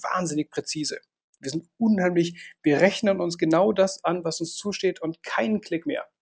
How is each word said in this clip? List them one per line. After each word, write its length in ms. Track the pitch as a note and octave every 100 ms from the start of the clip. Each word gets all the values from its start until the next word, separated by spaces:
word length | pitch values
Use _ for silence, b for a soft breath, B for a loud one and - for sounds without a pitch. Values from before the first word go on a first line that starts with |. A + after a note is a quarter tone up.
wahnsinnig 480 | - F#3 E3+ D3+ D3
präzise. 480 | - - D#3 C#3+ C3+ _ _ _ _
Wir 100 | C3+
sind 180 | D#3 - -
unheimlich, 760 | A3+ G3+ F3+ F3 E3+ E3+ - -
wir 180 | D3+ C#3+
rechnen 400 | F#3 - G#3 F#3+
uns 180 | F3 E3+
genau 340 | D#3+ D#3+ G#3
das 300 | F#3+ F#3+ -
an, 200 | E3 F3
was 160 | E3 -
uns 140 | E3 -
zusteht 440 | G3+ F#3+ F#3 F3
und 200 | D#3+ D#3+
keinen 380 | - - A3+ G#3+
Klick 240 | - E3 D3
mehr. 200 | - - _